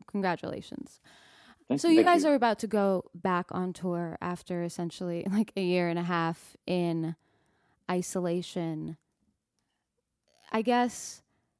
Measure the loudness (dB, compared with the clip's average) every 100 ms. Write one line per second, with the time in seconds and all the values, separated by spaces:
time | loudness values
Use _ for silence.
0 | -8 -4 -2 -2 -6 -8 -10 -14 -16 -18
1 | -20 -20 -20 -20 -20 -14 -6 0 6 8
2 | 8 6 6 4 2 0 0 2 2 2
3 | -2 -4 0 0 -2 -4 -4 -4 -4 -2
4 | -4 -6 -6 -6 -6 -4 -4 -4 -6 -6
5 | -6 -4 -2 0 0 -2 0 2 2 0
6 | 0 0 0 -2 -10 -12 -4 0 0 0
7 | -4 -6 _ _ _ _ _ _ -4 -4
8 | -2 -4 -2 -2 -4 -6 -4 -6 -8 -12
9 | _ _ _ _ _ _ _ _ _ _
10 | _ _ _ _ -6 -2 2 2 2 -2
11 | -12 -14 _ _ _